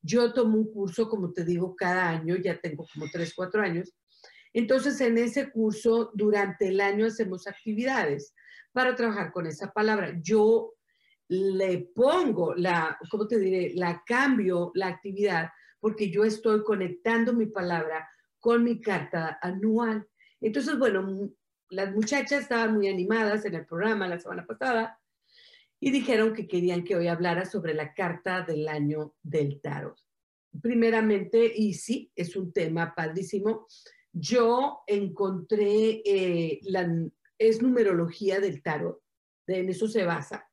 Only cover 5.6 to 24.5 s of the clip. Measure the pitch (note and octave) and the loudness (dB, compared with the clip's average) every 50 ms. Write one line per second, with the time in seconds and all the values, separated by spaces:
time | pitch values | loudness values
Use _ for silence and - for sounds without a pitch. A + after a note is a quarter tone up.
5.6 | A3 G#3+ G3+ - - A#3 A3+ A#3 A3+ G#3+ - G3+ G#3+ G#3 G#3 G3+ G3 F#3+ F3+ - | 0 0 0 0 2 2 2 2 0 -2 -2 0 2 2 4 2 0 -2 -2 -2
6.6 | G#3 F#3 F#3+ G3 G3+ G3 G3+ G#3 A3 A3+ G#3+ - A3+ F#3+ F#3 F3+ - G3+ F#3+ - | -2 0 2 2 2 2 2 2 0 0 0 -2 -4 -4 -4 -8 -10 -12 -14 -10
7.6 | _ A3 G#3+ G#3 A#3+ C4 C4+ A#3+ F#3 D3+ C#3+ C#3+ - - _ _ - - - - | _ -6 -4 -2 0 0 0 0 0 0 -2 -4 -6 -14 _ _ -20 -20 -20 -20
8.6 | - _ _ B3 B3+ B3+ B3 B3+ A#3 A3+ G#3 G3+ F3+ D#3+ - F3+ E3+ D#3+ D3+ - | -20 _ _ 2 2 2 2 2 0 0 0 -2 -4 -4 -4 -6 -6 -6 -6 -8
9.6 | G3 F#3+ - G#3 G#3+ A3 G#3+ G#3 F#3 D3+ E3+ F3 D#3 E3+ G#3+ G#3+ G#3+ A3 A3+ A3+ | -10 -6 -2 0 2 2 2 2 0 -4 -6 -8 -2 2 4 6 6 6 6 4
10.6 | - - - _ _ _ _ _ _ _ _ _ _ _ F3 F#3 F#3+ G3 F#3+ F#3+ | 2 -2 -14 _ _ _ _ _ _ _ _ _ _ _ -2 0 0 0 2 2
11.6 | F#3+ F#3+ F3+ F3 - - - A3 A#3+ C#4 D#4+ F#4 F4 C4+ G#3 E3+ E3+ D#3 C#3+ F3 | 0 0 0 -2 -4 -6 0 2 4 4 4 4 2 2 2 0 0 -2 0 0
12.6 | F3 F#3 F3 E3+ D#3+ D#3+ - - G#3+ - - G#3 G#3+ G#3+ A#3+ A3 F#3+ F#3+ F#3 F#3 | 0 2 2 2 0 -2 -4 -8 -10 -6 -4 -4 -2 0 0 2 2 2 2 0
13.6 | F3+ D3 - F3+ F3+ E3+ E3+ E3+ _ - A#3+ B3 C#4 C#4 C4 A3 G3 F#3 F3+ F3 | 0 -2 -2 -2 -2 -2 -2 -4 _ -2 0 2 4 4 4 2 2 2 2 0
14.6 | F3 E3+ - F3+ G3 F#3 E3+ F3 _ G3+ F#3+ G3 G3+ G3+ F3+ E3 E3 E3+ - - | -2 -2 -2 -4 -2 -2 -6 -6 _ -10 -4 0 0 0 0 0 -2 -4 -10 -20
15.6 | - - _ _ - A3 G#3+ - G#3+ F#3+ E3+ G3+ G#3+ A3 G#3+ - - A3+ G#3+ G#3+ | -20 -20 _ _ -4 -4 -2 0 -4 -2 2 2 2 2 2 0 0 2 2 2
16.6 | G#3+ A3+ G#3 G3 F#3 F3+ F3+ - _ A3+ A#3 A#3 A#3 A#3 A#3+ A#3 A3 G#3 G#3+ G3 | 2 0 0 0 0 -4 -6 -4 _ 0 2 2 2 2 2 2 0 0 -2 -4
17.6 | F3+ F3 F3 E3 D#3 D#3+ D#3+ D#3+ - - - _ _ _ _ _ - A#3 A#3 A#3 | -2 -2 -2 -2 -2 -2 -4 -6 -8 -10 -20 _ _ _ _ _ 0 2 4 4
18.6 | A#3 A#3+ A#3 A3+ - G#3+ F#3+ E3+ C#3+ C#3+ - E3+ D#3+ - - - - F3+ F#3 F#3+ | 4 2 0 0 -2 -2 -2 -2 -2 -4 -4 -4 -2 -4 -6 -6 -6 -6 -4 0
19.6 | G3+ A3 G#3+ A3+ A#3+ A3+ A3 G#3+ G#3 _ _ _ _ _ _ _ - A3 G#3+ C#4+ | 0 2 2 2 2 0 -2 -4 -6 _ _ _ _ _ _ _ -4 -2 -2 -2
20.6 | C4 C#4+ D4+ A#3 C4 A3+ G3 F#3+ F#3+ F#3+ F#3+ F#3+ G3+ G3 - _ _ _ _ _ | -2 -2 0 2 2 2 2 0 -2 -2 -4 -6 -6 -8 -10 _ _ _ _ _
21.6 | _ _ F#3 F#3+ G3 G3 F#3+ G#3+ G#3+ G#3+ C#4+ C#4 B3+ - C#4+ C#4+ - - B3 A3+ | _ _ -6 -6 -4 -2 0 -2 0 0 0 -2 0 0 -2 -2 -2 -2 -2 0
22.6 | A3+ G#3+ A3 G#3 G3+ G3 F#3+ F#3 F3+ G3 A3 A3+ A3 G#3 G#3 G#3+ G#3+ G3+ E3+ E3 | 2 2 2 2 2 0 0 0 0 0 0 2 2 0 0 -2 -2 -4 -6 -6
23.6 | D#3 _ E3 E3+ G3 A3 A3 G3+ F#3+ F3+ F3 F3 F3 G3 F#3 F3 F3 - | -8 _ -6 -2 0 0 0 0 -2 -4 -4 -6 -8 -10 -10 -10 -10 -12